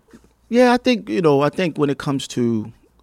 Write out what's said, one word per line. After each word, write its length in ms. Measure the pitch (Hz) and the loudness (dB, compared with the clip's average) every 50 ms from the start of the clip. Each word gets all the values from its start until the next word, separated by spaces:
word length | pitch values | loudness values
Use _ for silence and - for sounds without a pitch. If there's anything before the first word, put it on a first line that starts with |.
| _ _ - - _ _ _ _ _ - | _ _ -20 -20 _ _ _ _ _ -2
yeah, 260 | 220 240 254 247 240 | 2 4 4 4 4
I 40 | 240 | 2
think, 320 | - 262 247 196 190 - | 2 0 0 0 -2 -6
you 120 | 220 202 170 | -4 0 2
know, 180 | 151 143 139 | 4 4 4
I 80 | 147 147 | 2 0
think 300 | - - 185 160 135 151 | -2 -2 -4 -4 -2 -2
when 100 | 147 143 | -2 -2
it 80 | 139 - | -2 -4
comes 300 | - 151 139 135 - - | -4 -6 -6 -6 -6 -8
to, 440 | - 123 120 117 117 107 107 113 120 _ _ _ _ _ | -4 -2 -2 -2 -2 -2 -6 -8 -14 _ _ _ _ _